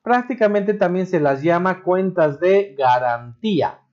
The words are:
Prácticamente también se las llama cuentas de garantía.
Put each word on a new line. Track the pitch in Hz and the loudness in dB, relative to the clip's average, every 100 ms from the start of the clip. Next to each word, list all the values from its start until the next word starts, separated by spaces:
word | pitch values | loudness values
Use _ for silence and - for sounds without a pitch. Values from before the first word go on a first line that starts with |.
Prácticamente | - 247 247 254 214 208 196 | 0 -2 -2 0 2 2 0
también | 208 180 185 185 | 0 0 0 -2
se | 180 | 0
las | 147 135 | 0 0
llama | 151 175 185 185 | 0 0 0 -2
cuentas | 180 180 190 180 156 139 | -2 0 0 0 0 2
de | 180 196 202 139 | 2 2 0 -2
garantía. | 131 127 123 120 120 117 220 185 - - _ | 2 2 0 -4 -8 -8 -4 0 -2 -4 _